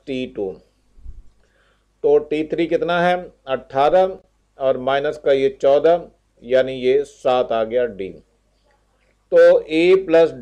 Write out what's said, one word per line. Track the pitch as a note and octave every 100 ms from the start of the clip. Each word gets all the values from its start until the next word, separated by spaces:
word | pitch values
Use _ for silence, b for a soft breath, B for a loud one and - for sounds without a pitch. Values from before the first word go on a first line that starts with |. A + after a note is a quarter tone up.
| -
टी | C3 B2+
टू। | B2+ F#2+ E2+ _ _ _ _ - - - _ _ _ _ _ _ _
तो | D3 D3
टी | D3 D3+
थ्री | D#3 D#3+ E3
कितना | D#3+ D#3+ F3
है? | F3 F3+ F3+ _ C3+
अठारह | C3 - C3+ D3 F3+ F#3+ F#3+ _ _ _ -
और | C3+ B2+
minus | B2+ C#3 D3 D3+
का | D3+
ये | C#3 C3+ C3+
चौदह, | C#3 C#3+ D3+ F3 E3+ _ _ _
यानी | A#2+ B2+ C3
ये | C3 B2+ C#3
सात | C#3 - C3+ B2+ A#2+
आ | A2+
गया | A2 B2 A#2+
D। | F#2+ F#2+ D2+ _ _ _ _ _ _ _ _ _ _ -
तो | E3+ E3+ F3 -
A | D#3 F3 F#3+ F#3
plus | D#3+ D#3+ C3